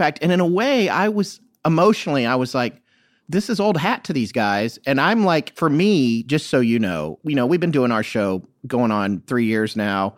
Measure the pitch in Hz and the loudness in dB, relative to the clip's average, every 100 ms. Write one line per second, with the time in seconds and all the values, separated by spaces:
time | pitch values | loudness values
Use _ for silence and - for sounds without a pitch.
0 | 156 - 160 180 175 180 262 262 190 143 | -2 0 0 2 2 0 0 0 0 0
1 | 214 208 190 - _ _ 160 165 202 220 | 0 0 -4 -8 _ _ 0 4 4 2
2 | 175 139 120 127 127 131 120 - _ _ | -2 -2 0 0 -2 -2 -4 -6 _ _
3 | _ _ - 175 - 202 208 165 180 240 | _ _ -4 -4 -2 0 0 0 -2 -4
4 | - 147 107 120 104 101 113 - 135 135 | -4 -4 -2 0 0 0 -2 -4 -2 0
5 | 165 226 190 160 - - 165 147 202 185 | 2 2 2 2 -2 -4 0 2 2 2
6 | 123 113 120 151 - 135 117 117 101 82 | 2 0 -2 -4 0 0 2 2 0 -4
7 | 78 - 151 143 123 175 170 147 123 110 | -6 -8 -4 0 2 2 2 0 0 0
8 | 107 113 101 92 - _ 127 120 117 104 | -2 -2 -2 -2 -8 _ -6 -2 0 0
9 | 98 95 - 123 113 110 107 107 104 98 | -2 -4 -2 -2 0 0 -2 -2 -2 -2
10 | 98 | -2